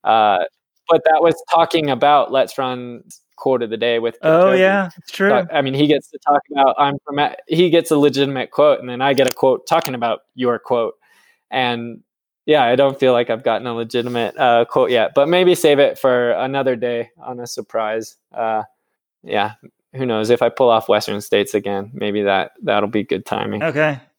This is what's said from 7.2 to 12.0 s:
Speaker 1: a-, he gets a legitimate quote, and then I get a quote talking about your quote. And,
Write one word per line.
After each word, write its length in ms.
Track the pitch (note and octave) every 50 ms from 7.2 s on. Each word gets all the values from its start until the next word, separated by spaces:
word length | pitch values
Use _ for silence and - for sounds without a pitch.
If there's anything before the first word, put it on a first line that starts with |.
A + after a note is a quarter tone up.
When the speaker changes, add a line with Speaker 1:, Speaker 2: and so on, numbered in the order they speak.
Speaker 1:
a-, 160 | D3 - - - - -
he 220 | D#3+ E3 F#3 F3
gets 200 | D#3 E3+ - -
a 60 | D#3+
legitimate 540 | D3 C#3+ D3 B2 C3+ C#3 C3+ C#3 B2+ A#2 -
quote, 300 | - - D3 D3+ C3+ -
and 80 | B2+ B2
then 120 | B2 A#2+
I 140 | C3 C#3 C#3
get 120 | B2+ C3+
a 60 | B2+
quote 340 | - - - C3 B2+ B2+ -
talking 280 | - E3 E3 D#3+ - B2+
about 260 | A#2+ A#2+ A#2 G#2+ - _ _ _
your 240 | B2+ B2+ A#2+ A#2 A2+
quote. 360 | _ - B2+ A#2+ A2+ G#2 - _ _ _ _ _ _ _ _ _ _ _
And, 500 | - C3 B2+ A#2+ A#2+ A#2 A#2 A#2 A2+ -